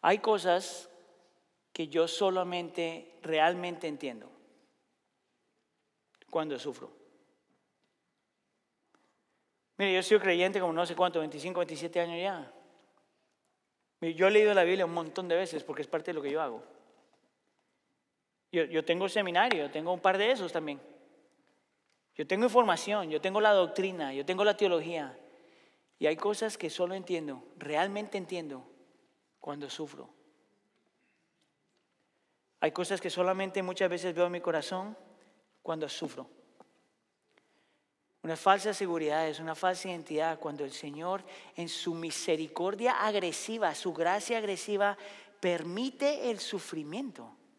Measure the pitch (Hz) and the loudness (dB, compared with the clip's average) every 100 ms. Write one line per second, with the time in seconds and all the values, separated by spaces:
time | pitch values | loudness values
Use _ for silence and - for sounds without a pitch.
0 | 165 202 208 214 180 175 185 - - - | 6 4 4 2 4 2 2 -12 -16 -20
1 | - _ _ _ _ _ _ - 160 156 | -20 _ _ _ _ _ _ -8 -2 2
2 | 165 - 196 185 180 175 170 - 165 165 | 2 4 2 4 0 -2 -4 -4 -4 -4
3 | - - 160 156 160 180 175 165 165 147 | -14 -14 0 4 6 4 -4 -4 -6 -6
4 | 139 113 - - _ _ _ _ _ _ | -8 -10 -16 -20 _ _ _ _ _ _
5 | _ _ _ _ _ _ _ _ _ _ | _ _ _ _ _ _ _ _ _ _
6 | _ _ _ 165 156 135 147 123 - - | _ _ _ -4 -2 -4 -6 -10 -14 -20
7 | - _ _ _ _ _ _ _ _ _ | -20 _ _ _ _ _ _ _ _ _
8 | _ _ _ _ _ _ _ _ _ _ | _ _ _ _ _ _ _ _ _ _
9 | _ _ _ _ _ _ _ - 196 185 | _ _ _ _ _ _ _ -2 2 2
10 | 180 214 196 175 185 196 180 160 175 170 | 6 6 6 4 4 2 0 0 0 2
11 | 180 170 156 151 160 180 170 156 165 180 | 2 2 -4 -6 -6 -4 -4 -4 -4 -2
12 | 170 170 185 180 127 - - _ _ _ | -2 -2 -4 -4 -10 -20 -20 _ _ _
13 | _ _ _ _ _ _ _ _ _ _ | _ _ _ _ _ _ _ _ _ _
14 | 165 160 185 214 214 202 175 190 175 170 | -6 4 6 8 8 6 6 4 2 0
15 | 160 160 180 170 185 156 - 147 143 165 | -4 -6 0 0 0 -6 -6 -8 -4 -4
16 | 165 160 139 151 147 113 - - _ _ | -2 -4 -2 -2 -2 -6 -14 -20 _ _
17 | _ _ _ _ _ _ _ _ _ _ | _ _ _ _ _ _ _ _ _ _
18 | _ _ _ _ _ 175 147 160 160 170 | _ _ _ _ _ 0 2 0 2 0
19 | 190 214 196 175 240 170 143 151 165 180 | 2 0 2 4 4 2 -2 -4 -4 2
20 | 190 190 214 254 180 170 156 143 - - | 2 4 2 2 0 -4 -4 -8 -14 -20
21 | - _ _ _ _ _ _ _ _ _ | -20 _ _ _ _ _ _ _ _ _
22 | _ - 147 190 240 226 226 165 - 208 | _ -10 -2 2 4 4 4 0 0 -2
23 | 170 151 185 196 214 202 180 - 190 180 | -2 -2 0 4 6 6 4 0 -2 -2
24 | 143 135 139 185 208 202 202 170 156 170 | -6 -4 -4 2 2 4 2 2 0 -6
25 | 139 - - - - _ _ _ _ _ | -6 -12 -20 -20 -20 _ _ _ _ _
26 | 151 160 202 208 220 214 165 - 180 190 | 0 2 0 0 -2 -4 -6 -2 -2 -2
27 | 185 175 151 131 - - 143 151 190 202 | -4 -4 -4 -10 -14 -14 -4 0 0 -2
28 | 208 202 175 180 156 135 127 - _ _ | -6 -6 -6 -8 -8 -12 -14 -20 _ _
29 | _ _ _ _ - 143 139 - 151 139 | _ _ _ _ -10 -8 -8 -8 -10 -10
30 | 123 _ _ _ _ _ _ _ _ _ | -20 _ _ _ _ _ _ _ _ _
31 | _ _ _ _ _ _ _ _ _ _ | _ _ _ _ _ _ _ _ _ _
32 | _ _ _ _ _ _ 156 160 175 190 | _ _ _ _ _ _ -2 0 -2 -2
33 | 180 175 180 190 190 196 185 185 185 175 | -4 0 0 2 -2 -2 -4 0 0 2
34 | 180 165 175 175 175 160 143 185 202 220 | -2 2 2 2 -2 -2 -2 -6 -6 -12
35 | - - _ _ _ _ - 160 151 - | -20 -20 _ _ _ _ -8 -4 -4 -6
36 | 151 - 127 - _ _ - _ _ _ | -8 -8 -16 -20 _ _ -20 _ _ _
37 | _ _ _ _ _ _ _ _ _ _ | _ _ _ _ _ _ _ _ _ _
38 | _ _ 165 160 196 196 208 202 196 170 | _ _ -8 0 4 4 4 -2 -2 0
39 | 156 151 160 151 160 160 185 180 190 170 | 0 0 0 -4 -6 0 0 0 -4 -8
40 | 156 151 160 156 156 147 139 135 147 147 | -4 -2 0 -2 -6 -6 -8 -8 -10 -8
41 | 170 190 190 - - - 170 - - 165 | -4 -4 -6 -20 -16 -10 -8 -4 -4 -4
42 | 165 - - 156 156 - 180 196 240 - | -4 -4 0 0 -2 -2 -2 0 0 2
43 | 214 208 180 - - 226 190 147 190 156 | 2 2 0 -4 -6 0 0 0 -4 0
44 | 170 202 208 226 214 185 - 202 202 202 | 2 2 0 -2 -2 -4 -2 2 2 0
45 | - - - _ 180 170 156 185 262 - | -10 -18 -20 _ 0 0 -2 -4 -4 0
46 | 277 294 247 208 - 196 - 160 147 190 | 0 2 -2 -2 -4 -8 -6 -8 -6 -6
47 | 277 175 113 - _ | -8 -10 -18 -20 _